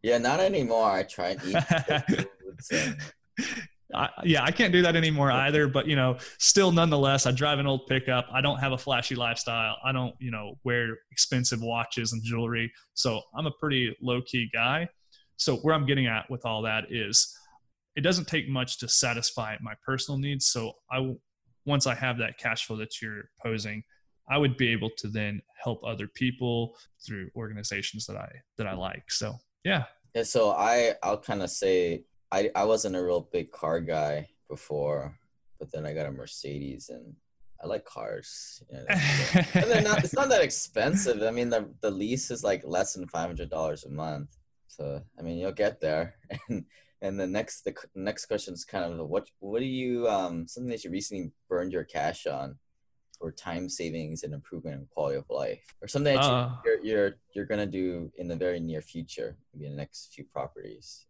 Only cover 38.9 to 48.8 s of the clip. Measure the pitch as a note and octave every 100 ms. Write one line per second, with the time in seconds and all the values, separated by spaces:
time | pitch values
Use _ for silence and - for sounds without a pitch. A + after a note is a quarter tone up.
38.9 | F#3 C#3+ C#3+ C3+ F#3 E3+ F#3 G#3+ A3+ G#3+
39.9 | G#3 - - C#4 A3+ D3+ - - A2 B2
40.9 | G3 E3 A2 A2 A#2+ A#2+ A2+ G2+ - G#2+
41.9 | F#2+ G#2 B2+ - A#2 G#2 F#2 C2+ F2 F#2+
42.9 | F#2+ F2 E2 E2+ E2+ D#2 D#2+ D#2+ D2+ C#2
43.9 | C#2+ D#2 D2 C#2+ - _ _ _ - D2
44.9 | C#2+ - _ E2 E2+ F#2 F#2+ G2+ - D#2
45.9 | D#2 E2+ - _ C3 - G#2+ - _ _
46.9 | _ G2+ G2 F#2 G2+ A2+ - - - -
47.9 | F#2+ G2 G#2 - G#2+ G2 F2 - F#2+